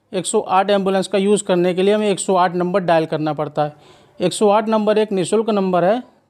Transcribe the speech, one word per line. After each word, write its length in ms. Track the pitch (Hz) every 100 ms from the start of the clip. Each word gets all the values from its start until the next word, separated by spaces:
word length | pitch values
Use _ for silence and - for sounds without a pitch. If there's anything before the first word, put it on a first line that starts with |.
| _
एक 140 | 190 170
सौ 140 | 214
आठ 300 | - 185 202
एम्बुलेंस 380 | 202 190 190 185
का 100 | 202
यूज़ 260 | 196 202
करने 300 | 202 180 180
के 80 | 180
लिए 120 | 196
हमें 140 | 214 214
एक 120 | 180
सौ 140 | - 185
आठ 180 | 185
नंबर 260 | 175 180 196
डायल 260 | 175 165 160
करना 260 | 156 156
पड़ता 320 | 147 151 151
है। 120 | 151 - - - _ -
एक 120 | 180
सौ 160 | - 208
आठ 200 | 208 220
नंबर 300 | 220 214 214
एक 140 | 214
निःशुल्क 380 | 190 165 214 226
नंबर 340 | 208 190 180
है, 180 | 170 240 - _